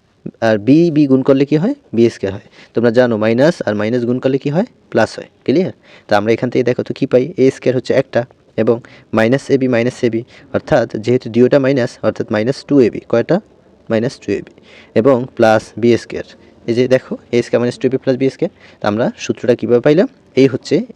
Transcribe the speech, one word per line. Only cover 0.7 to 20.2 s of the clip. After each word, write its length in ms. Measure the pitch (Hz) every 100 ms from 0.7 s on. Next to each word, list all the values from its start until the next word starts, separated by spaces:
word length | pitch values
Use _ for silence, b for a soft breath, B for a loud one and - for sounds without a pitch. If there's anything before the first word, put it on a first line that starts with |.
| 156 175
বি 160 | 147 143
গুণ 160 | 131
করলে 220 | 131 135
কী 120 | 139 151
হয়? 180 | 208 285 -
বি 160 | 110 117
স্কয়ার 220 | - 98
হয়। 80 | 98 - b b
তোমরা 160 | 117 120
জানো 260 | 117 123 107
মাইনাস 460 | 107 117 151 - -
আর 80 |
মাইনাস 280 | 104 107 123
গুণ 140 | 117 123
করলে 200 | 131 135
কী 120 | 143
হয়? 140 | 156 233 _ _
প্লাস 280 | 117 107 -
হয়, 100 | - _
ক্লিয়ার? 280 | - 165 170 - b b -
তো 80 | 104
আমরা 160 | 107
এখান 180 | 113 127
থেকে 120 | 127
দেখো 200 | 123 123
তো 120 | 110
কী 120 | - 135
পাই? 260 | 127 139 185
এ 140 | 131
স্কয়ার 260 | - 127 123
হচ্ছে 180 | -
একটা 320 | 117 - 123 120 _ _ -
এবং 240 | 113 117 - B B
মাইনাস 360 | 110 113 139 -
এ 80 | 135
বি, 100 | 131
মাইনাস 360 | 117 120 -
এ 60 | 120
বি, 120 | 113 117 B B
অর্থাৎ 440 | 104 - 143 117 110
যেহেতু 340 | 104 123 120
দুইটা 280 | 113 123 143
মাইনাস 400 | 135 139 120 -
অর্থাৎ 300 | 110 - -
মাইনাস 320 | 107 110 - -
টু 120 | 143
এ 100 | 107
বি। 100 | - -
কয়টা? 320 | 117 117 175 - _ _ _ -
মাইনাস 280 | 113 120 -
টু 100 | -
এ 80 | 101 -
বি 60 | _ b b b
এবং 320 | 113 123 123 131 -
প্লাস 260 | 113 110 - -
বি 180 | 117 113
স্কয়ার। 280 | - - - - b b -
এই 80 |
যে 140 | 117 127
দেখো 280 | 127 - 226 -
এ 100 | 120
স্কয়ার 180 | - 117
মাইনাস 180 | 120 -
টু 80 | 131
এ 40 |
বি 60 | 127
প্লাস 200 | - 127
বি 140 | 135
স্কয়ার। 200 | - 180 b b b
তো 80 | 107
আমরা 220 | 104 160 -
সূত্রটা 360 | - 110 120
কীভাবে 260 | 120 110 120
পাইলাম? 280 | 151 156 254 _